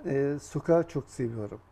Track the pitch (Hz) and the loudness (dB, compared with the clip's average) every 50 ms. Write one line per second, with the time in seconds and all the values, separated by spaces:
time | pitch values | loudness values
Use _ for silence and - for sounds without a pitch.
0 | - 170 139 139 139 143 147 143 - - - 151 - - 165 170 160 - - 139 | -4 -2 0 2 2 0 0 -2 -6 -6 -8 -2 2 4 6 6 4 2 -2 -6
1 | - - - - 127 117 117 113 104 104 104 - - _ | -6 -6 -6 -4 -4 -4 -4 -6 -8 -8 -10 -12 -18 _